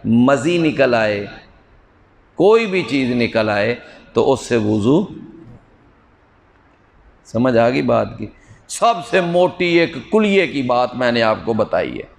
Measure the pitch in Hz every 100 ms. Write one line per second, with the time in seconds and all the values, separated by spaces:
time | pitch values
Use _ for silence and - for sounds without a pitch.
0 | 107 117 123 139 143 175 160 135 131 117
1 | 107 104 101 - - - _ - _ _
2 | _ _ _ - 185 226 220 185 165 139
3 | 127 123 113 113 110 104 110 120 - -
4 | - 113 147 131 - 120 104 110 107 156
5 | 202 - - - - - _ _ _ _
6 | _ _ _ _ _ _ _ _ _ _
7 | _ _ - 113 131 123 117 139 127 117
8 | 107 113 107 - _ - _ - 226 208
9 | - 190 175 175 180 - 175 170 165 143
10 | - 214 214 196 160 139 123 123 123 123
11 | 123 120 113 104 87 110 98 90 71 -
12 | -